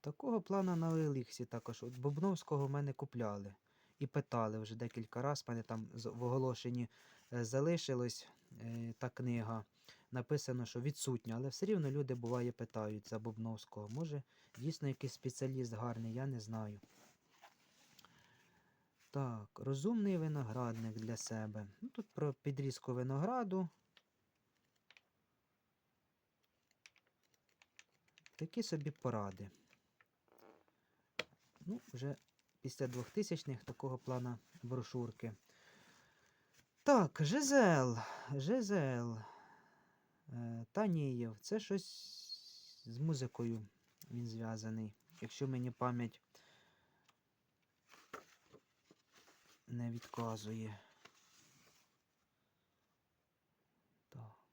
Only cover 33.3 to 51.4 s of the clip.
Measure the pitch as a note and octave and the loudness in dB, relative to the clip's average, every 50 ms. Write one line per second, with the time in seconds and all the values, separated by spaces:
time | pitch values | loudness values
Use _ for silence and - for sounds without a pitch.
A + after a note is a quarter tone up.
33.3 | F3 D#3 - - C3 A#2 - - B2 - - C3+ B2+ B2+ - - B2+ B2+ B2 B2 | -2 -4 -2 -4 -6 -6 -6 -10 -10 -6 -4 -4 -4 -4 -4 -2 -2 0 0 -2
34.3 | A#2+ A2 - _ - - - A#2+ C3 B2+ A2+ - - B2+ A#2+ A#2 A2 - - A2+ | -4 -6 -10 _ -18 -12 -8 -4 -4 -4 -4 -2 -2 -2 -2 -2 -4 -6 -6 -6
35.3 | A2 - _ _ - - - - - - - - - - - - _ _ _ _ | -6 -8 _ _ -20 -20 -20 -20 -20 -20 -20 -20 -20 -20 -20 -20 _ _ _ _
36.3 | _ _ _ _ _ - - _ _ _ _ - C#4+ B3 F#3 D3 - - D#3 D3 | _ _ _ _ _ -20 -20 _ _ _ _ 10 10 10 10 8 4 2 2 4
37.3 | F#3+ C#4+ D4 C4+ C#4 C#4 A#3+ F#3+ E3 C#3+ C3 B2+ A#2 A2 G#2+ - - - - - | 4 4 4 8 10 10 10 12 10 10 8 6 4 2 -2 -6 -8 -10 -6 -4
38.3 | C#3 C#3 C3+ D#3+ A#3 C4 A#3 G3 G3+ F#3+ D3 C3+ B2+ A#2+ A#2+ A#2+ A2+ A2 A2 - | -2 -2 2 2 2 2 4 4 4 4 4 4 2 0 0 -2 -4 -6 -8 -12
39.3 | - - - - - - - - - - _ _ _ _ _ _ _ _ _ - | -16 -20 -20 -20 -20 -20 -20 -20 -20 -20 _ _ _ _ _ _ _ _ _ -10
40.3 | B2+ A#2+ A#2+ A#2 A#2 A#2 A#2 - _ F#3+ A3 G#3 F3 D#3+ D3 C#3 B2+ A#2+ A#2+ A2+ | -8 -6 -4 -4 -4 -6 -6 -4 _ 2 4 4 4 4 2 2 2 0 -2 -2
41.3 | G#2+ G#2 - - G#3 A3 G#3+ - G3 G3 F#3+ - - - - - - - - - | -4 -8 -4 -2 -2 -2 0 0 0 -2 -2 -4 -14 -14 -14 -14 -14 -16 -12 -12
42.3 | - - - - - - - - - - - A#2+ A2+ A#2+ D3 E3 D#3 C3 C3 A#2 | -12 -12 -12 -18 -20 -20 -20 -20 -20 -18 -14 -10 -4 -2 0 2 2 2 0 -4
43.3 | - - A#2+ A#2 A#2 A2 G#2+ F#2+ _ _ _ _ _ _ - - - A#2+ A#2+ A#2 | -2 -2 -2 0 0 -2 -6 -10 _ _ _ _ _ _ -16 -8 -6 -6 -4 -4
44.3 | A2 A2+ A2+ A2+ A2+ G#2+ A2 A2+ A2 A2 A2 G#2+ G#2 _ _ _ - - - A#2+ | -4 -4 -4 -4 -4 -4 -4 -4 -4 -4 -4 -6 -8 _ _ _ -14 -12 -12 -10
45.3 | - - C#3 C3 C3 B2+ B2 B2+ A#2+ _ - B2+ B2 A#2+ A#2+ A2+ - - _ _ | -4 -2 -2 0 0 0 -2 -2 0 _ 2 2 2 2 0 -2 -4 -8 _ _
46.3 | _ - - - - - - - _ _ _ _ _ _ _ _ _ _ _ _ | _ -20 -20 -20 -20 -20 -20 -20 _ _ _ _ _ _ _ _ _ _ _ _
47.3 | _ _ _ _ _ _ _ _ _ _ _ _ - - - _ - - - - | _ _ _ _ _ _ _ _ _ _ _ _ -20 -20 -18 _ -16 -16 -16 -18
48.3 | - _ _ _ - - _ _ _ _ _ _ - _ _ _ _ - - - | -20 _ _ _ -20 -20 _ _ _ _ _ _ -20 _ _ _ _ -20 -20 -20
49.3 | - - _ - - _ _ - A#2+ A#2+ A#2+ A#2+ A#2 A#2 - - - - A#2 A2+ | -20 -20 _ -20 -20 _ _ -8 -4 -2 -2 -2 -4 -4 -8 -8 -4 -2 0 0
50.3 | A2 G#2+ G#2+ G#2+ A2+ A2+ A2 A2 G#2 G#2 - - - - - - _ - - - | -2 -2 -4 -6 -6 -4 -4 -6 -8 -10 -16 -20 -20 -20 -20 -20 _ -20 -20 -20
51.3 | - - | -20 -20